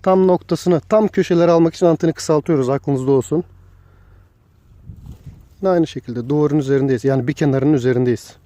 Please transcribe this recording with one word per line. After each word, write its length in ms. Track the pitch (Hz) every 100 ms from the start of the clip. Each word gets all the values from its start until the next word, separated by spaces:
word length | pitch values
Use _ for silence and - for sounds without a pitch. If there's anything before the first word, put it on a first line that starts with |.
Tam 240 | 196 190 185
noktasını, 540 | 180 - 170 185 165
tam 280 | - 214 214
köşeleri 420 | - 180 170 170
almak 240 | 170 165
için 120 | - 175
anteni 260 | 156 165
kısaltıyoruz. 560 | - - 156 - 151 123
Aklınızda 420 | 139 - 135 131
olsun. 340 | 139 - 156 - - - - _ _ _ - _ _ _ _ _ - - - - - - - - _
Yine 100 | 190
aynı 160 | 175 160
şekilde 420 | 135 - 120 120
duvarın 300 | 147 147 151
üzerindeyiz. 460 | 135 139 135 123
Yani 240 | 135 135 123
bir 40 |
kenarının 400 | 135 143 135 139
üzerindeyiz. 640 | 151 120 123 123 117 - -